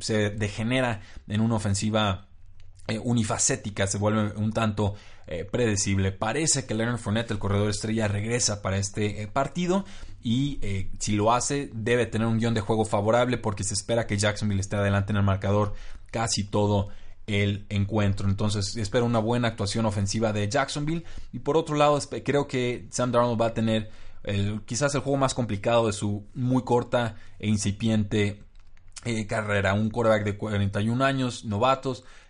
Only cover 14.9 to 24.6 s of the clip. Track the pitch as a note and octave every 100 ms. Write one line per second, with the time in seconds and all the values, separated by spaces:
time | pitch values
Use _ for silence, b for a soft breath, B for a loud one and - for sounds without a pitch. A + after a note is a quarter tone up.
14.9 | G2 G2 G#2 G2+ F#2+ G2 G#2 G#2 B B
15.9 | B - A#2 A2+ - G2+ G#2 G#2 G2+ G#2
16.9 | B B B - G2+ G2+ G2+ - G2+ G2+
17.9 | A2 G2+ G2 G2+ G2+ G#2+ G#2 G2 A#2 G2+
18.9 | B2+ A#2+ A#2 A2 A#2+ A#2 - G2 A2+ A2
19.9 | G2+ G2 A2 A2 G#2 G2+ C#3 C3+ D3 D3
20.9 | E3 B B B B2+ C#3+ D#3+ D#3 D3 D3
21.9 | D3 - A#2+ B2 C#3 C#3 B2+ B2 A#2+ -
22.9 | - B2 A#2+ A#2+ A2+ A2+ A2+ A2+ A2 G#2
23.9 | B B B - G2+ G#2 G#2+